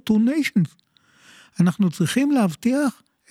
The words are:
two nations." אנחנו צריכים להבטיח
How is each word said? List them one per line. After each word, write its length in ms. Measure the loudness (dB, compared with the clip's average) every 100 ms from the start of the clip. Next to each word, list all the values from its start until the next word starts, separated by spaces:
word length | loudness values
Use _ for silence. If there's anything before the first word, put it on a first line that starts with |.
| 2
two 40 |
nations." 560 | 2 2 0 -2 0 -2 _ _ _ _ _ _ -20 -12 -2
אנחנו 300 | 0 0 -2
צריכים 420 | -2 -2 0 0
להבטיח 680 | 0 0 -2 -2 -2 -2 -6 _ _ -6